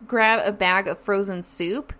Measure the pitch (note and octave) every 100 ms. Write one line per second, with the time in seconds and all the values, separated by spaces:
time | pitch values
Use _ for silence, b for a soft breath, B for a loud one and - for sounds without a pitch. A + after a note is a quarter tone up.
0 | A3 A#3+ A3 A3 - G#3 F#3 F#3 F#3+ E3+
1 | - G3 G3 F3+ F3 - E3+ B3 D4